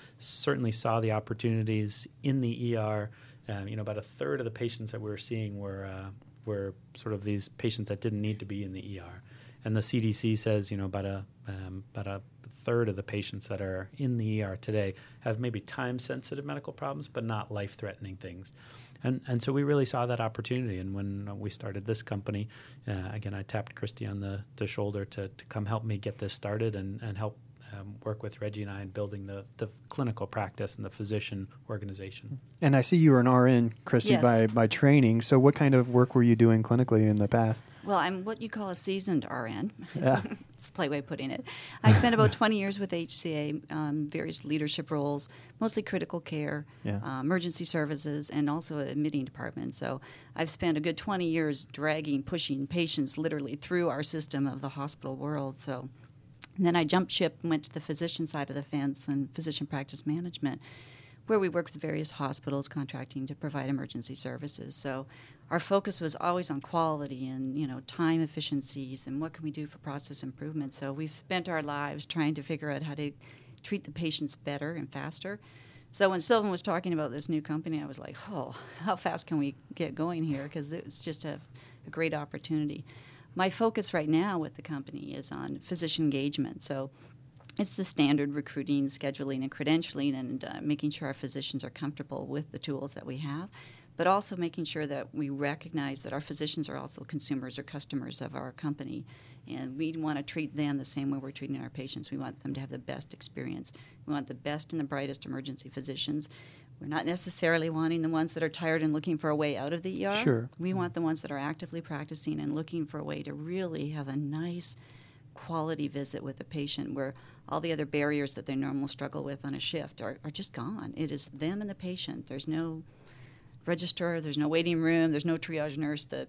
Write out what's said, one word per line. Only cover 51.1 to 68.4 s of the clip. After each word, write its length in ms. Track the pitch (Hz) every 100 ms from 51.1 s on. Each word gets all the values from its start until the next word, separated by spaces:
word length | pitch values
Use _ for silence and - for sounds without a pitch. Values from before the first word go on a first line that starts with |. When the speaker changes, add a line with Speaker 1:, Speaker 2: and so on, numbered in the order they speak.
| 190 170
Speaker 3:
years 400 | 160 156 139 -
dragging, 580 | - 156 156 156 139
pushing 440 | 139 175 - 135 139
patients 500 | 175 165 156 135 -
literally 400 | 156 151 135 143
through 320 | - 175 170
our 120 | 135
system 460 | 151 160 151 139 139
of 140 | 135
the 80 | 139
hospital 480 | 147 143 - 139 135
world. 420 | 143 151 135 127
So 300 | - 127 131 - - - - - - -
and 100 | 175
then 120 | 175
I 80 | 156
jumped 260 | 180 180
ship 260 | - 170 -
and 80 | 170
went 160 | 156 -
to 80 |
the 80 | 160
physician 440 | - 151 170 - 160
side 240 | 156 139
of 60 | 135
the 80 |
fence 460 | 139 151 139 139 -
and 200 | 139 135 -
physician 320 | 160 143 143
practice 400 | 143 139 143 -
management, 540 | 160 175 - 139 131 - - - - - - -
where 100 | 214
we 120 | 190
worked 240 | 170 170
with 80 | 151
various 300 | 156 156 151
hospitals 580 | - 139 143 - 139 139
contracting 580 | 151 135 127 131 135 131
to 80 | -
provide 320 | 151 139 135
emergency 480 | 139 135 120 120 131
services. 580 | 131 123 143 - 127
So 320 | 139 143 131 135 - - - -
our 80 | 170
focus 420 | - 196 202 -
was 140 | 160 147
always 340 | 175 180 175
on 100 | 143
quality 680 | - 170 160 151 143 131 131
and, 280 | 131 131 143
you 120 | 143
know, 120 | 127
time 380 | - - 165 165
efficiencies 840 | 156 156